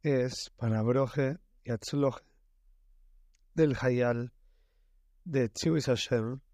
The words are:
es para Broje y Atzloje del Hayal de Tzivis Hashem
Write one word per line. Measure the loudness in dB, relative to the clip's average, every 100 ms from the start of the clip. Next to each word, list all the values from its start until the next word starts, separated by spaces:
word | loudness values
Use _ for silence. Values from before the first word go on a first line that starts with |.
es | 0 0 -2 -6 -14 _
para | -2 0
Broje | 2 2 0 0 -2 -4 _ _
y | -8
Atzloje | -8 -4 0 0 -2 _ _ _ _ _ _ _ -20 -20 -20 _ _ _
del | 2 2 4
Hayal | 0 2 2 0 -4 _ _ _ _ _ _ _ _ _
de | -4 0 0
Tzivis | 0 0 2 2
Hashem | 0 2 -2 -2 -8 _